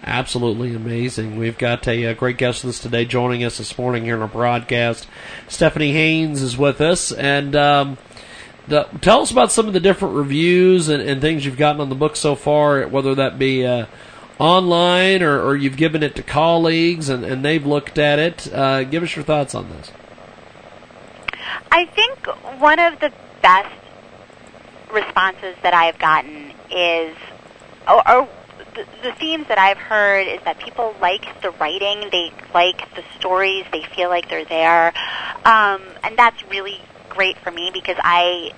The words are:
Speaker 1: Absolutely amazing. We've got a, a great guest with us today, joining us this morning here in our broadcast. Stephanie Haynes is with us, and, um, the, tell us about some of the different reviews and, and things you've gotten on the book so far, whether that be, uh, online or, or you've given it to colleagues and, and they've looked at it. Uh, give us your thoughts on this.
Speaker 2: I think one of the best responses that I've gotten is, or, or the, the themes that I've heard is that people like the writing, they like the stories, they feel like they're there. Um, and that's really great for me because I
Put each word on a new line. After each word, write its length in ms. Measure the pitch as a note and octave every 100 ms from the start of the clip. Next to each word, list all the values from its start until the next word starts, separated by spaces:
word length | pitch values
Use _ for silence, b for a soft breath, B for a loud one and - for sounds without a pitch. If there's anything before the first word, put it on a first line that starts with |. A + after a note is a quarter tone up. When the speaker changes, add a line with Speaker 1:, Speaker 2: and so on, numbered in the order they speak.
Speaker 1:
Absolutely 680 | - A#2 B2+ B2 A#2+ A2 B2
amazing. 640 | A#2 A2+ A#2 B2 A#2 A2+ G#2+
We've 180 | A#2 A#2
got 320 | B2 A#2 -
a, 160 | A#2
a 100 | A#2
great 220 | A2+ B2+ A#2+
guest 260 | B2 A#2+
with 120 | C3
us 60 | A#2+
today, 260 | A#2+ A#2+ A#2
joining 360 | B2 B2 B2
us 140 | A#2+ -
this 220 | G#2+ -
morning 260 | B2 A#2+
here 120 | A#2 A#2
in 60 |
our 60 | A2
broadcast. 800 | G#2 A#2+ A#2+ A#2+ A#2+ A#2 A2+ - B B B B
Stephanie 440 | - D#3+ D#3 D3+
Haynes 500 | D3+ D#3 D#3+ D#3+ C#3+
is 160 | C3 B2
with 240 | C#3+ C3
us, 280 | D#3 F3 -
and, 460 | - C#3 C#3+ C#3+ C#3+
um, 420 | C#3+ C#3+ C#3 C3 - B B B B B -
the, 160 | D3 - -
tell 220 | F3 A#3
us 80 | C4+
about 200 | A#3+ A#3+
some 160 | - A3
of 60 |
the 80 | F#3+
different 340 | F3 F3+ G3
reviews 760 | A#2 C#3+ C#3 E3+ F3+ F#3 F#3 D#3
and, 120 | D3
and 200 | A2+ C#3
things 240 | D3 D#3+ C#3
you've 100 | B2+
gotten 240 | D3 D3
on 80 | C#3
the 60 |
book 200 | C3 D3+
so 200 | D3 D3+
far, 520 | C#3 - D3 D3 C#3 F#2+
whether 280 | C3+ C3+
that 240 | C3+ C3+ C3
be, 280 | C3+ C3 B2+
uh, 200 | B2 A2 B B B B -
online 840 | D3+ F3+ F#3 E3+ F3 F3+ F#3 F#3+
or, 200 | E3+ C#3+
or 140 | G2+ C#3+
you've 220 | C#3 C3
given 240 | D#3+ D#3
it 120 | D3+ -
to 60 |
colleagues 840 | - C#3+ E3 E3+ E3 D#3+ E3 E3+ D3
and, 160 | B2+
and 200 | A2 C3
they've 200 | C#3 D#3+
looked 340 | C#3+ D3 C#3+ -
at 200 | D3 D3
it. 340 | E3 E3+ -
Uh, 320 | A#2+ C3+ C3+
give 180 | C3 D#3
us 140 | E3+ -
your 80 |
thoughts 300 | C#3+ D3+ C#3
on 160 | - F#2
this. 200 | E2 - - - - - - - - - - - - - - - B B B -
Speaker 2:
I 160 | E4 F4
think 400 | - A4+ C5+ - - - C4+
one 180 | D4 D#4
of 220 | E4+ D4+
the 120 | D4 - - -
best 320 | F#3+ F#3 G3+ - - - - - - - - - - - -
responses 640 | A3 G3+ - F#3+ F#3 G3 F3+
that 120 | F3+
I've 240 | F3 E3 D#3+
gotten 540 | E3 D#3 C#3 D3+ D3 - -
is, 460 | F3+ F3 E3 D#3+ D#3+ - - - - - - -
or, 200 | G#3+ -
or 200 | B3 C4 - - - -
the, 120 | - G4+ -
the 100 | B4+
themes 360 | - D#4+ D#4+ D4
that 100 | G#3+
I've 200 | F#3+ G3
heard 500 | - G#3+ G3+ G3 F#3+
is 120 | -
that 160 | - D#3
people 340 | - A3+ A3+ G3+
like 420 | F#3+ G3 - -
the 80 | F#3+
writing, 580 | - D#3 F3+ G3 G#3 G#3
they 220 | F3+ E3+ - -
like 400 | - F3+ F3+ -
the 80 | - - -
stories, 460 | F#3+ F#3 F#3+ F#3+ F#3
they 100 | -
feel 260 | - - F3+
like 200 | F3 E3+
they're 160 | E3
there. 440 | D#3 E3 D#3+ E3+ E3 - B B B B
Um, 380 | - A3 G#3 G3 F#3+ -
and 120 | - A3
that's 260 | A#3 A3+
really 360 | - G3 G3 G3 - - -
great 300 | F#3+ F#3+ -
for 120 | -
me 200 | E3+ F3+
because 240 | F#3 F3+ F3
I 540 | E3 F3 F3 F3 E3